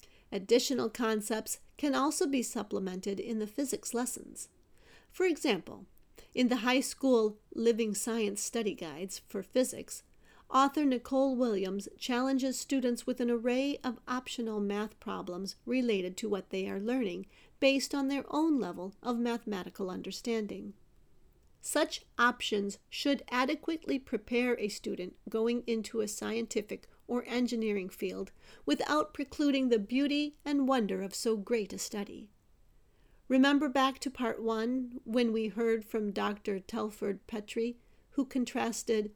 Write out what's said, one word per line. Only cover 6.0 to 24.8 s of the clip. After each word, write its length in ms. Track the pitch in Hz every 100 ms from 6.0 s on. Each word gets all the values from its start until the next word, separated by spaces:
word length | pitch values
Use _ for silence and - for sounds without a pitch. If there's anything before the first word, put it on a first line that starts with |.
| - - -
in 140 | - 247
the 80 | 247
high 240 | 233 254
school 580 | 262 - 269 240 214 214 _
Living 400 | - 226 220 220
Science 460 | 196 - 226 208 202
study 340 | - 233 208
guides 460 | 156 170 143 190 - -
for 160 | 202
physics, 580 | 185 254 254 - - - - - - - -
author 340 | 262 277 277
Nicole 520 | 294 247 - 269 269 254
Williams 520 | 247 196 185 196 196 -
challenges 600 | - 247 262 269 262 254
students 480 | - 269 254 240 -
with 140 | 254
an 100 | 240
array 480 | 240 240 247 277 285
of 160 | 254 226 -
optional 500 | 254 254 - 226 214
math 400 | 202 202 220 -
problems 560 | - 190 180 175 196 -
related 520 | - 254 247 202 180 185
to 120 | 220
what 220 | 202 -
they 180 | 190 196
are 120 | 196
learning 460 | 208 254 214 175 196 - - -
based 340 | 269 269 -
on 140 | 285 269
their 160 | 277 -
own 300 | 294 320 285
level 360 | 185 175 185 -
of 140 | 233 233
mathematical 680 | 240 233 226 202 180 - 190
understanding. 840 | 185 185 196 - 226 208 196 208 - - - - - - _ _ -
Such 440 | - 294 311 - - -
options 600 | 240 247 - 208 202 196 _
should 320 | - 285 277 -
adequately 720 | 247 262 302 - 330 - 277
prepare 580 | - 226 - 240 247 240
a 100 | 208
student 460 | -